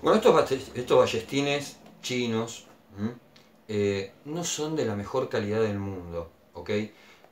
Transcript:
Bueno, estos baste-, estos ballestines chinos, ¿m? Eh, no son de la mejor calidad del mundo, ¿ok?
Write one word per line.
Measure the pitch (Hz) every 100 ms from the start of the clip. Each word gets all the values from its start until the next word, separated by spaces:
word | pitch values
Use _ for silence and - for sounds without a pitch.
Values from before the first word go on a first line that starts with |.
Bueno, | 147 214
estos | 220
baste-, | 160 - 135 - 123
estos | 123 135
ballestines | 117 113 - 135 143 143 139 - - -
chinos, | - 123 120 113 113 - - - _ 98
¿m? | 107 131 _ - _ _ -
Eh, | 104 101 98 95 - 143
no | 160
son | 170 - 151 156
de |
la | 117
mejor | 101 101 131 -
calidad | 117 104 110
del | 110 101
mundo, | 98 92 87 85 82 _ _
¿ok? | 87 87 104 107 - - - -